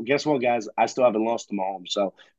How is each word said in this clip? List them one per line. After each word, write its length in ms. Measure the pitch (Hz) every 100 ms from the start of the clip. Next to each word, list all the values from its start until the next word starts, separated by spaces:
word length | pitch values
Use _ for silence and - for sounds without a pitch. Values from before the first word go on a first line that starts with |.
| 117
guess 200 | 143 151
what, 160 | 139
guys? 280 | 123 120 107 -
I 80 | 117
still 180 | -
haven't 220 | 123 107 113
lost 240 | 117 -
to 60 | 101
Mahomes." 340 | 95 95 90
So 240 | 101 95 - -